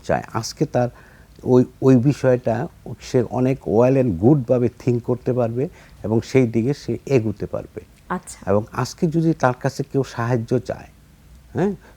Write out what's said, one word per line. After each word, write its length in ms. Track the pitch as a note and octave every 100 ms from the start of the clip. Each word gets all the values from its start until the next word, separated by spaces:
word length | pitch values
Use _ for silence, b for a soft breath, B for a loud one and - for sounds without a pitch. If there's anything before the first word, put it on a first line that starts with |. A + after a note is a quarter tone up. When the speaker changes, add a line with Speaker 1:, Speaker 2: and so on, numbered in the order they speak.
Speaker 1:
চায়, 180 | - C#2 -
আজকে 340 | A2+ A#2 - D3+
তার 220 | C3 B2 b b b b -
ওই, 200 | A#2 B2+ B2+ -
ওই 140 | C3+ B2+
বিষয়টা 720 | C3+ B2+ C3 B2+ A#2+ A2+ - - - -
সে 220 | - B2+
অনেক 460 | A2 B2 B2+ C3+ -
well 340 | G#2 B2 C3+
and 160 | B2+ E2
good 200 | A2 D3+ A#2+
ভাবে 200 | B2 A#2+ -
থিংক 240 | - A#2+
করতে 300 | A#2+ A#2+ -
পারবে 360 | B2 A#2 A#2 D#3+ b b b
এবং 180 | G2+ A2+
সেই 260 | - C3 A#2+
দিকে 280 | A#2 A#2
সে 240 | C#3+ - A2+ -
এগুতে 400 | C3+ G#2+ - F2+
পারবে। 340 | - - - - - -
Speaker 2:
আচ্ছা। 420 | F3+ - - -
Speaker 1:
এবং 140 | G2+ A2
আজকে 340 | - B2+ - F3
যদি 280 | D#3+ E3
তার 200 | D#3 B2+ -
কাছে 220 | C3+ - -
কেউ 120 | C#3
সাহায্য 540 | B2+ - A#2 B2+ A#2 B2+
চায়, 300 | - - - - - - - - -
হ্যাঁ, 200 | A#2 G3 F#3+ b